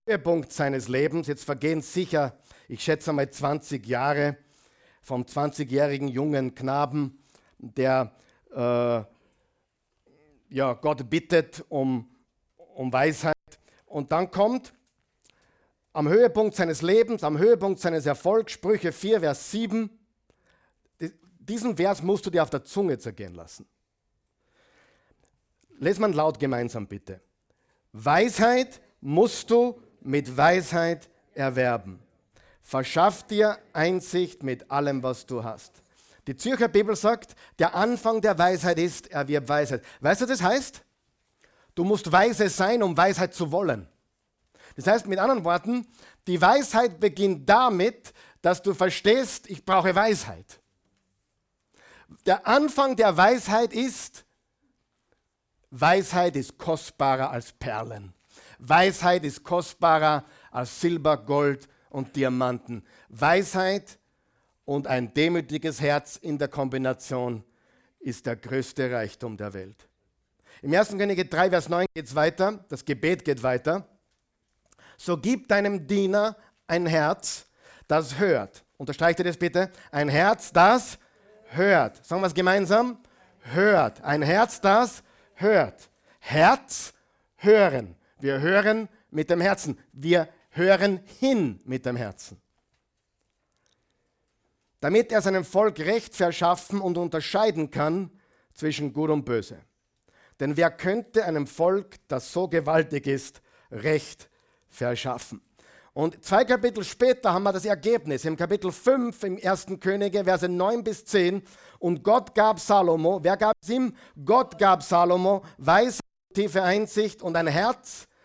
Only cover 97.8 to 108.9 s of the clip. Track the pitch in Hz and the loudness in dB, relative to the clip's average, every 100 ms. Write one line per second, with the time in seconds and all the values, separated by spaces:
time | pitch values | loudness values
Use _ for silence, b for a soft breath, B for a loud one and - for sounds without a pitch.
97.8 | 151 175 190 b b b b - 156 143 | -2 -2 -6 b b b b -8 -6 -4
98.8 | 147 143 156 151 127 117 101 90 _ _ | -6 -2 0 -2 -2 -4 -4 -14 _ _
99.8 | _ _ b b b - 139 151 170 165 | _ _ b b b -8 -4 0 0 0
100.8 | 185 214 190 220 185 156 139 - 170 196 | -4 -4 -2 -2 0 -2 -4 -2 0 0
101.8 | 190 - - 127 - 175 185 165 147 160 | -4 -16 -8 -8 -6 -4 -2 -2 0 0
102.8 | 160 160 139 135 - - b b b 113 | 0 -4 -4 -4 -6 -20 b b b -6
103.8 | 139 156 151 - - _ _ _ _ - | -2 -2 -4 -18 -20 _ _ _ _ -6
104.8 | 123 120 135 120 - 104 _ b b b | -4 -4 -6 -8 -12 -18 _ b b b
105.8 | b - 160 - - 196 247 254 240 208 | b -6 -4 -6 0 2 4 2 0 -2
106.8 | 185 - 254 254 214 180 202 185 202 196 | -8 0 2 2 0 0 0 -2 -2 -2
107.8 | 196 233 151 135 160 156 170 202 185 - | 0 0 -2 -6 -4 -4 -2 -2 -4 -2
108.8 | 247 | 2